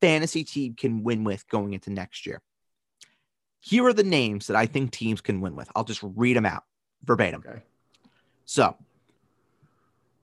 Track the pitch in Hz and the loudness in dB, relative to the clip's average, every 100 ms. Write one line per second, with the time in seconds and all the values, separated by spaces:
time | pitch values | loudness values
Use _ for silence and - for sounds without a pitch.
0 | 175 156 160 165 151 143 131 117 131 113 | 2 4 0 -4 -6 -6 -6 -4 -4 -2
1 | 113 113 107 98 - 110 101 98 - 98 | -2 0 -2 -4 -4 -4 -4 -6 -8 -8
2 | 92 - - - - _ _ _ _ _ | -8 -12 -12 -12 -14 _ _ _ _ _
3 | - _ _ _ _ _ - 226 247 214 | -20 _ _ _ _ _ 0 4 6 6
4 | 196 160 117 104 - 107 113 139 131 - | 4 2 2 -2 -2 2 2 0 -2 -2
5 | 113 107 - 98 92 69 - - 113 107 | -4 -2 -2 -2 -4 -8 -8 -6 -6 -6
6 | 101 104 123 120 104 85 - _ _ _ | -8 0 2 4 2 -2 -8 _ _ _
7 | 127 117 95 80 - 117 - _ _ _ | 0 2 2 -2 -12 -18 -20 _ _ _
8 | _ _ _ _ - - 104 - _ _ | _ _ _ _ -6 2 2 0 _ _
9 | _ _ _ _ _ _ _ _ _ _ | _ _ _ _ _ _ _ _ _ _
10 | _ _ | _ _